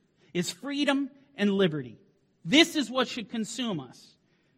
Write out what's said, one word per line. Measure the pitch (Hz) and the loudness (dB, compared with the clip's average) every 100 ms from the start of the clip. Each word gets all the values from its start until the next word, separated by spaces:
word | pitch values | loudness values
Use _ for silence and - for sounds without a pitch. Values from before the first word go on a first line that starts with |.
| _ _ _ | _ _ _
is | 170 175 | -4 -4
freedom | - 269 285 285 277 277 - _ - | -6 -8 -2 0 0 -2 -10 _ -2
and | 202 | 0
liberty. | 196 185 151 123 107 _ _ _ _ | 4 2 0 -8 -16 _ _ _ _
This | 165 269 330 311 | 4 6 6 2
is | 214 | -2
what | 262 247 | -2 -2
should | - 214 | -4 -8
consume | 226 214 - 240 170 | -6 -6 -6 -4 -6
us. | 127 - - _ _ _ _ | -8 -18 -20 _ _ _ _